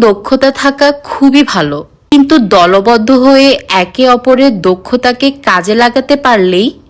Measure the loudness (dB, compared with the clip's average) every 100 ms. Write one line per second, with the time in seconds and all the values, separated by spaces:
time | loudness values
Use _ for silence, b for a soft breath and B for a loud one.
0 | 2 0 -2 -2 0 -2 -4 0 -2 -2
1 | -8 -2 2 2 0 -2 -4 -6 -12 _
2 | 0 2 2 2 2 2 2 2 2 0
3 | 2 2 4 4 2 0 -4 -4 -4 -2
4 | 0 0 0 2 0 0 -2 -4 -4 -4
5 | -2 -2 -4 -4 -4 -2 -2 0 0 -2
6 | -2 -2 0 0 0 0 -2 -6